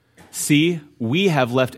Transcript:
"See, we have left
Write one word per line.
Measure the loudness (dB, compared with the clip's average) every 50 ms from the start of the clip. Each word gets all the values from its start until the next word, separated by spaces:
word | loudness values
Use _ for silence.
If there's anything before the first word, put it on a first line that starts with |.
| _ _ _ -20 -20 -16
"See, | -12 -8 -2 2 2 2 2 2 -2 -4 -8 -16 _ -8
we | -6 -4 -2 0 0 2
have | 2 2 0 0 0
left | 0 -2 -2 -4